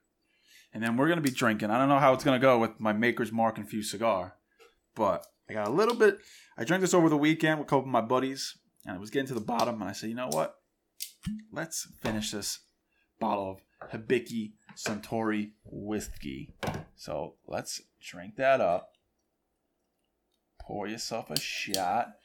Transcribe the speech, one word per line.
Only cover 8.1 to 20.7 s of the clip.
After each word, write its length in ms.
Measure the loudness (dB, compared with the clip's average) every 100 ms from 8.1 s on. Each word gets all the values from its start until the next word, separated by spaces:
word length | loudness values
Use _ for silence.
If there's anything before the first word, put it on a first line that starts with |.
| 2 0 -4 -10 -12 _ _
and 120 | -12 -12
it 20 |
was 100 | -4
getting 180 | -4 -2
to 60 |
the 60 | -4
bottom, 400 | -2 0 -2 -2
and 80 | -8
I 40 |
said, 160 | -8 -8
"You 60 | -6
know 100 | -2
what? 280 | -2 -2 -6 _ _ _ -14 -14 -12 -10 -10 -10
Let's 340 | -10 -8 -8 -12 -8
finish 300 | -6 -4 -6
this 260 | -6 -8 -10 _ _ _ _ _ _
bottle 420 | -2 -2 -4 -10 _ _
of 100 | -12
Hibiki 640 | -10 -2 -2 -2 -6 -8 -12 -20 -10
Suntory 760 | -8 -8 -6 -4 -2 -2 -4 -10
whiskey." 920 | -18 -12 -6 -6 -6 -10 -10 -10 -14 -8 -6 -6 -10 _
So 400 | -8 -6 -8 -12 -10
let's 340 | -8 -8 -12 -14 _
drink 340 | -18 -16 -14 -2
that 240 | 2 4
up. 300 | 4 2 -4 _ _ _ _ _ _ _ _ _ _ _ _ _ _ _ _ -20
Pour 280 | -12